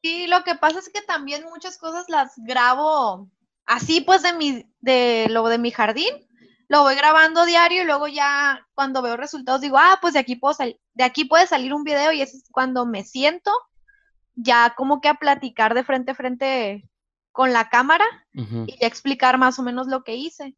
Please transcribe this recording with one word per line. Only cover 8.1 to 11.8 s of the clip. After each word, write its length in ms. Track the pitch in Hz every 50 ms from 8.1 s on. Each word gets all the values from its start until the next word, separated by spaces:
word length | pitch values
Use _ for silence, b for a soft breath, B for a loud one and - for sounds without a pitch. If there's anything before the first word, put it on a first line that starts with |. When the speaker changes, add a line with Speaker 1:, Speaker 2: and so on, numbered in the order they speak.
| 277 294 285 285 285 285 285 277 269 262 _ _ _
Speaker 1:
cuando 260 | - 277 269 262 262
veo 160 | 247 240 233
resultados 440 | 233 269 294 - 294 254 254 262 269
digo, 160 | 269 285 262 269
"Ah, 180 | 320 359 381 381
pues 120 | 370 349 294
de 60 | 285
aquí 160 | 254 - 254
puedo 180 | 247 262 277 302
sal-, 240 | - 269 233 226 _ _ _ _
de 100 | 233 254
aquí 220 | 254 247 285 -
puede 220 | 262 311 330 370
salir 260 | 349 330 269 254 262 285
un 100 | 294